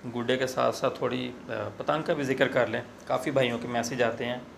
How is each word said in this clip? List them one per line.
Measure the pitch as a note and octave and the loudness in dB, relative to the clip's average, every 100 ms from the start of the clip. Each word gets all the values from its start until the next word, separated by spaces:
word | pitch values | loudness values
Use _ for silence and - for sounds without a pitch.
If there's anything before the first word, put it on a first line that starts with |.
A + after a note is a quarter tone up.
| B2 | -6
गुड्डे | A#2 A#2 B2+ | -4 0 2
के | C3 | 2
साथ | C3 B2 | 2 2
साथ | G#2+ C3+ - | 2 -2 0
थोड़ी, | B2+ B2+ B2 | -2 -2 -4
अ, | B2 - | -8 -8
पतंग | A2 G#2 - C3 D3+ | -6 -6 -4 0 0
का | D#3 | 2
भी | D#3 | 0
जिक्र | C3 C3+ B2+ | 2 4 4
कर | C3 A2+ | 4 2
लें। | A#2 A#2+ - - | 0 -6 -16 -2
काफ़ी | C3+ D#3+ | -2 2
भाइयों | C3+ B2 A#2 | 2 2 0
के | B2 | -2
मैसेज | A#2+ A#2 C3 | -2 -2 2
आते | A#2 A#2 | 0 2
हैं | A#2+ B2 - | -4 -6 -8